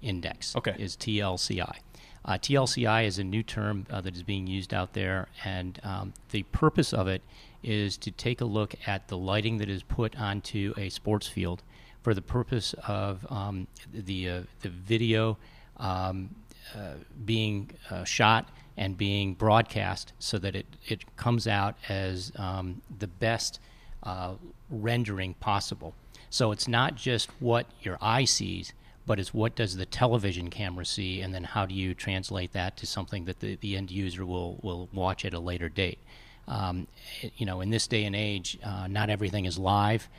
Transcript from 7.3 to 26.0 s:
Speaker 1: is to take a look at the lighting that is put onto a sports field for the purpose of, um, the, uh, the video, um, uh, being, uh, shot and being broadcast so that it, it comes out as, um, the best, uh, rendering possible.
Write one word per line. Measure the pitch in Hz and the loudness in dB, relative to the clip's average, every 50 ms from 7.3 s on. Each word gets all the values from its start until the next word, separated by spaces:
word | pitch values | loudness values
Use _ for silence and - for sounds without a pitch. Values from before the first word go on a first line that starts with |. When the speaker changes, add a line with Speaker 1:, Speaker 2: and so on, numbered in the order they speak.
| - - - - - - - | -20 -20 -20 -20 -18 -8 -4
Speaker 1:
is | 117 107 104 104 98 92 | 0 2 2 2 0 -2
to | - - 107 | -4 -6 -6
take | - - - 127 123 - | -6 -2 -2 -2 0 0
a | 123 | 0
look | 113 101 107 104 - - - - | 0 2 2 2 0 -2 -4 -4
at | - 101 95 - | -2 -2 -2 -4
the | - 98 | -4 -4
lighting | 90 95 95 98 107 104 113 113 | -2 0 2 2 4 4 2 2
that | 107 104 98 | 0 0 -2
is | 98 92 - | -2 -4 -4
put | - - - 117 110 - - | -2 0 0 0 0 0 -2
onto | 107 101 98 104 - - - 104 98 101 - | -2 0 0 -2 -4 -4 -2 -2 -2 -2 -2
a | - 98 92 | -4 -4 -6
sports | - - - 104 107 104 - | -6 -4 0 2 2 2 0
field | - - 98 90 87 90 90 - - - - - - - - - | -2 -2 -2 0 0 -2 -4 -8 -16 -20 -20 -20 -20 -14 -2 2
for | 117 107 | 2 2
the | 95 | 2
purpose | - - - 123 117 - 127 113 95 - - - - | 0 0 0 0 0 0 0 -2 0 -2 -4 -4 -4
of, | - 104 101 101 101 98 92 - - | -2 -2 0 0 -2 -2 -4 -6 -6
um, | 131 104 98 104 98 95 90 - - - - - | -6 -4 -4 -2 -4 -4 -6 -8 -12 -16 -16 -12
the, | - 110 98 92 98 92 92 90 | -12 -8 -6 -4 -4 -2 -2 -2
uh, | 90 90 90 - - - | -4 -4 -6 -10 -10 -10
the | - 98 | -10 -8
video, | 87 87 90 98 113 110 117 113 110 110 110 113 107 - - - - - - - - | -8 -6 0 2 2 4 4 4 4 4 4 4 2 -2 -6 -14 -20 -20 -20 -20 -10
um, | - - 95 92 92 92 92 92 95 95 104 - - - - - - - - - | -4 -2 -2 0 0 0 -2 -2 -4 -6 -8 -10 -14 -18 -20 -20 -20 -16 -14 -12
uh, | 107 101 85 69 76 - - - 139 107 | -10 -10 -10 -10 -12 -14 -16 -14 -6 -2
being, | 98 113 110 110 107 104 101 101 - - - - - | 2 2 2 2 2 0 -2 -4 -8 -12 -16 -12 -8
uh, | 95 90 90 | -8 -6 -4
shot | - - - 113 107 113 110 - - - - - - - | 0 4 8 8 8 8 8 4 -2 -10 -20 -20 -10 -4
and | - 95 95 92 | -2 -2 -2 0
being | 92 101 101 101 101 101 98 92 | 0 2 2 2 2 2 0 0
broadcast | - 107 110 104 113 113 - - 110 101 95 90 - - - - - | 4 6 8 8 8 8 4 0 -2 -2 -2 -2 -4 -8 -12 -12 -8
so | - - - | -4 -2 -2
that | 98 90 98 95 | -2 -2 -2 -4
it, | 98 - - - - - | -4 -6 -10 -14 -10 -6
it | - 110 - - - - | -4 -4 -4 -6 -10 -8
comes | - - 120 117 113 107 | -2 2 2 4 4 4
out | 113 101 101 98 104 117 - - - | 4 4 4 2 2 0 -4 -4 -4
as, | 101 95 95 92 92 90 92 - - | -2 0 0 0 -2 -4 -6 -6 -6
um, | - 98 92 92 95 92 90 90 - - - - 101 | -4 -4 -2 -2 -2 -2 -4 -6 -8 -10 -12 -10 -8
the | 104 | -8
best, | 92 87 - 120 113 113 113 - - - - - - - - - - - - - | -8 -4 0 2 2 2 2 0 -4 -6 -8 -14 -20 -20 -18 -14 -14 -12 -8 -6
uh, | 92 92 92 90 87 95 - 180 170 - - - - | -6 -4 -4 -4 -6 -6 -8 -12 -16 -18 -18 -12 -8
rendering | 139 110 104 113 120 120 117 107 101 95 95 92 90 | -6 -2 0 2 2 2 2 0 -2 -2 -2 -4 -4
possible. | - - 107 98 101 - - 98 - - 80 - - | -2 2 2 2 2 2 -2 -6 -8 -8 -12 -14 -14